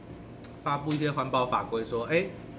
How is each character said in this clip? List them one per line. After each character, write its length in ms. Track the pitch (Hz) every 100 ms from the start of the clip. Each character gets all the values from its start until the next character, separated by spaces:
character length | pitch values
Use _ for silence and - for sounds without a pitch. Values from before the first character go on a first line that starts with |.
| - - - - - -
发 140 | 151 143
布 160 | 147
一 60 | 151
些 120 | 147
环 200 | 139 131
保 160 | 131 123
法 180 | 107
规， 200 | 95 113
说， 200 | 110 117
哎， 220 | 117 165 196 - -